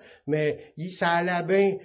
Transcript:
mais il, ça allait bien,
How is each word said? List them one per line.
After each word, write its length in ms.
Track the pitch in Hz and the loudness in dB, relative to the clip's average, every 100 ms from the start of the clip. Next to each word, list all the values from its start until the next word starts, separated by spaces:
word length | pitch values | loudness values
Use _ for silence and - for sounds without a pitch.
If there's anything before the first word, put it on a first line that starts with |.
| - - - | -16 -14 -4
mais 460 | 151 151 147 - - | -2 0 -4 -8 -14
il, 140 | 175 | -12
ça 200 | - 175 | -4 0
allait 360 | 170 175 175 165 | 2 0 -2 2
bien, 300 | 190 196 190 | 2 4 0